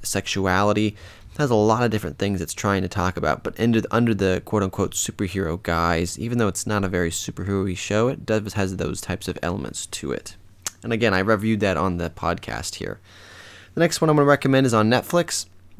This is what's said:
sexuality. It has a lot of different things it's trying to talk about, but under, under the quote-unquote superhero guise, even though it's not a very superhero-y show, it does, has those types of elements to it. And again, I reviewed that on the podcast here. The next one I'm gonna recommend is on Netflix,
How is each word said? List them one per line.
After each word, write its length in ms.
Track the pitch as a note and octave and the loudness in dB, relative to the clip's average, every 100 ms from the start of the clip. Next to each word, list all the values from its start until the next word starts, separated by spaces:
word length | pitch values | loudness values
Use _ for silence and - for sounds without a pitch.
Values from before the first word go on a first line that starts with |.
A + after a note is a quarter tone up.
sexuality. 920 | - G2 - G2 F#2+ F#2 G#2 G#2+ G#2+ G#2 - - - | -4 -4 -2 -2 2 2 4 2 0 -2 -12 -20 -14
It 60 | - | -2
has 120 | D3 | 2
a 40 | |
lot 300 | A2+ G#2+ A2 | 4 6 4
of 80 | A#2+ | 2
different 260 | G#2 E2+ D2+ | 0 -4 -2
things 220 | G2 G2 | -2 -2
it's 120 | E2+ | -4
trying 300 | - G#2+ G2 | -4 0 0
to 60 | F#2+ | 0
talk 280 | G2 F2+ F2+ | 0 -2 0
about, 280 | D#2 C2+ | -2 -2
but 140 | - - | -4 -2
under, 200 | A#2 A2+ - | 2 2 2
under 200 | A2 A#2+ | 2 2
the 300 | G#2 F#2+ F#2 | 2 2 0
quote-unquote 500 | - G#2+ F#2+ - F#2+ | 0 0 0 0 -2
superhero 680 | - - - G2+ G2 F2 E2+ | -2 -4 -4 -4 -2 -4 -4
guise, 560 | - E2 E2+ E2 F2 - | -2 2 2 2 0 -4
even 200 | A2+ A#2+ | -4 0
though 100 | G#2+ | 0
it's 180 | - - | 0 -2
not 160 | G#2 | -2
a 60 | F#2+ | 0
very 220 | F#2 E2+ | 0 -2
superhero-y 640 | E2+ - - F#2 G2 F#2+ | -2 -8 -8 -4 -2 -2
show, 340 | F2+ - G#2 A#2+ | -4 -2 0 0
it 180 | - - | -2 -2
does, 280 | A2 G#2 | -2 -2
has 220 | G#2+ F#2+ F#2 | -2 -2 -2
those 240 | F#2 - | -4 -4
types 280 | - F2+ - | -6 -6 -6
of 100 | F2 | -6
elements 460 | F2 F#2+ B1+ - - | -4 -4 -6 -10 -10
to 240 | - C#2 | -8 -6
it. 260 | - - - - - - - | -6 -8 -18 -20 -16 -14 -10
And 100 | A#2 | -4
again, 220 | A2+ A2+ | 2 4
I 60 | F#2+ | 4
reviewed 400 | G2 A2 A2 A2 | 4 2 2 2
that 160 | G2+ E2+ | 2 2
on 220 | F#2 F2 | 0 0
the 120 | E2+ | -4
podcast 640 | - E2 F2 - A1 - | -4 -4 -4 -4 -8 -8
here. 240 | - G1+ G1+ - - - - - - - | -8 -8 -8 -14 -20 -20 -20 -20 -20 -10
The 60 | - | 0
next 200 | E3 - | 0 2
one 100 | D#3+ | 4
I'm 60 | D3+ | 4
gonna 100 | C#3+ | 6
recommend 400 | C#3 C3+ C3+ C3+ | 4 4 4 4
is 80 | |
on 160 | A2 G#2+ | 4 4
Netflix, 560 | B2 - F3 E3 - - - - | 2 2 0 0 -4 -8 -14 -20